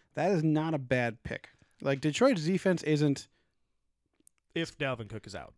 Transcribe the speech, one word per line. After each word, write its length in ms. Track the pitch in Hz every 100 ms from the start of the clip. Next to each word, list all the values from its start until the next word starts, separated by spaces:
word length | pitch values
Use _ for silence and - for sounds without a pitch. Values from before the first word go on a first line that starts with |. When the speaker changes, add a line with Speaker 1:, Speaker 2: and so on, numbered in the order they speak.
| _ -
Speaker 1:
that 160 | 170
is 120 | 185
not 300 | 156 151 160
a 40 | 151
bad 440 | 127 127 120 110
pick. 260 | - - - _ _ _
Like, 180 | 135 139
Detroit's 460 | 151 143 262 208 151
defense 360 | 185 190 175
isn't 440 | 151 151 147 135 - _ _ _ _ _ _ _ _ _ _ _ _ 165
Speaker 2:
If 220 | 165 -
Dalvin 320 | 143 123 104
Cook 180 | 110 -
is 80 | 92
out. 180 | 65